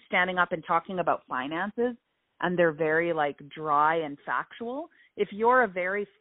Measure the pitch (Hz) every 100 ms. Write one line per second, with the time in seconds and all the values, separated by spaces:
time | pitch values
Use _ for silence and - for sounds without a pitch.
0 | - 190 180 180 175 175 - 170 185 185
1 | 160 131 - 131 135 160 202 240 240 240
2 | _ _ _ - 175 175 170 151 156 160
3 | 170 160 147 139 147 - 156 147 151 165
4 | 151 143 - 131 151 - 233 269 339 _
5 | _ - 202 208 226 254 226 180 180 202
6 | 202 _